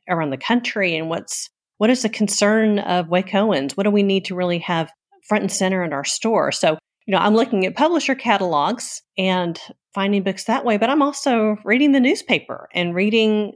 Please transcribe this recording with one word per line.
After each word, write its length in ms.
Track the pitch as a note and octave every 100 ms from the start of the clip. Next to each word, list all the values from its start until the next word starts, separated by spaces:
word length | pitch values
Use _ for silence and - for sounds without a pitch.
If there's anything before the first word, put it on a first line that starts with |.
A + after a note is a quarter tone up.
| -
around 220 | E3+ D3+
the 60 | C3+
country 580 | - A#3+ A#3+ G#3+ F#3 D#3+
and 120 | D#3+
what's, 400 | E3 - - - _ _ _
what 120 | G#3+
is 120 | B3+
the 80 | G#3+
concern 680 | - G3+ - G#3 A3 A3 G3+
of 280 | - F3+ E3
Wacoans? 640 | F3+ F#3+ G3 A3 D#3 C#3 -
What 60 |
do 80 | G3+
we 120 | G#3
need 220 | G3 G3 F#3+
to 100 | F3+
really 240 | F3+ E3+
have 320 | F3 E3+ D#3 _ _ _ -
front 160 | G#3
and 80 | F#3+
center 320 | - F#3+ F#3+
in 100 | E3+
our 100 | C#3 C#3+
store? 460 | - A3+ G3+ C#3+
So, 260 | - E3 D#3 _ _ -
you 80 |
know, 60 | F#3+
I'm 160 | G3 A3
looking 300 | A3+ G3 F#3
at 100 | F3
publisher 400 | D#4 E4 - C4
catalogs 840 | A#3 G3+ F#3 D3 D#3+ B3 - - - -
and 420 | F#3+ F#3 F3 E3 - - _ G3+
finding 260 | G3 G3+
books 220 | F#3+ F#3+
that 220 | - G#3+ A#3+
way, 120 | G#3
but 120 | A3+
I'm 120 | D4
also 560 | C#4 C#4+ C#4 A#3 G#3+ G#3
reading 280 | F#3+ B3 D4
the 60 | C4+
newspaper 680 | B3+ A4 - F3+ - - -
and 200 | - F3
reading 600 | F3 G#3 A3+ A3 G#3+ G#3